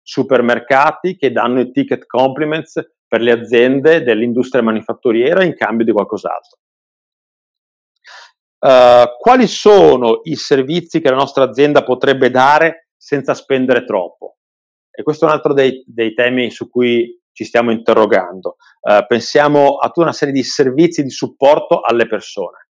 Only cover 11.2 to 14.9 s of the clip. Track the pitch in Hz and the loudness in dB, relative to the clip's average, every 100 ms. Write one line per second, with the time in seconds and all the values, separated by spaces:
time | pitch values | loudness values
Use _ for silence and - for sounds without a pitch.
11.2 | 139 - 131 113 147 139 127 127 143 135 | -2 0 -2 0 2 2 0 -2 0 0
12.2 | 127 127 135 151 160 156 _ _ - 143 | 0 2 2 4 0 -4 _ _ -8 -6
13.2 | 135 135 _ 135 127 123 - 104 87 _ | -4 -8 _ -2 0 0 0 -6 -6 _
14.2 | - _ _ _ _ _ _ | -20 _ _ _ _ _ _